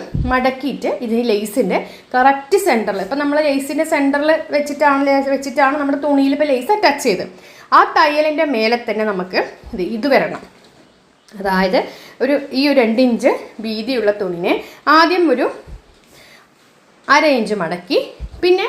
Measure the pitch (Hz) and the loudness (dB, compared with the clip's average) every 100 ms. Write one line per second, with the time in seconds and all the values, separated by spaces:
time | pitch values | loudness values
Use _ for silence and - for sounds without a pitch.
0 | - - 247 254 254 262 285 190 285 587 | -4 -6 -2 0 0 -2 -6 -4 -4 -4
1 | 233 226 240 226 214 269 190 285 - - | -2 -2 0 -2 -2 -2 0 -2 -6 -18
2 | - 254 262 277 - 392 381 233 208 196 | -4 2 2 2 0 0 2 0 -2 -4
3 | 190 277 285 294 302 269 269 294 311 311 | -4 -4 -2 0 0 0 -2 -4 -2 0
4 | 277 285 302 320 - 294 294 294 294 277 | 0 0 2 0 0 -4 -2 0 2 2
5 | 277 277 269 269 269 262 269 294 277 277 | 2 2 0 -2 -2 0 0 0 -2 -2
6 | 302 277 277 285 302 247 262 415 339 277 | 0 2 2 2 0 0 0 2 2 2
7 | 254 185 - - - - - 285 381 381 | 0 -2 -4 -14 -20 -16 2 4 4 2
8 | 311 294 311 302 311 226 220 240 233 208 | 2 2 0 0 0 0 0 0 -2 -4
9 | 214 190 180 208 - - - 226 180 220 | -2 -4 -4 -4 -4 -8 -12 -6 -6 -2
10 | 285 240 160 - - - - _ _ _ | 2 2 0 -8 -14 -20 -20 _ _ _
11 | _ _ _ 202 196 190 190 254 415 - | _ _ _ -8 -2 0 2 0 -2 -10
12 | - - 254 285 - 262 285 277 220 226 | -14 -4 0 0 -2 0 2 4 4 4
13 | 254 214 247 508 - - 220 214 214 254 | 2 2 0 0 -6 -10 -8 -6 -4 -2
14 | 208 208 185 170 190 440 - - - 311 | 0 -2 -4 -4 -2 -2 -6 -6 2 4
15 | 330 359 330 240 330 - - - _ _ | 4 2 2 2 -2 -4 -18 -20 _ _
16 | _ - - - _ _ _ _ _ _ | _ -20 -20 -20 _ _ _ _ _ _
17 | - 285 302 254 202 208 165 180 - 381 | 2 4 4 2 0 -4 -4 -6 -2 -2
18 | - - - - 359 370 | -2 -10 -16 -2 2 2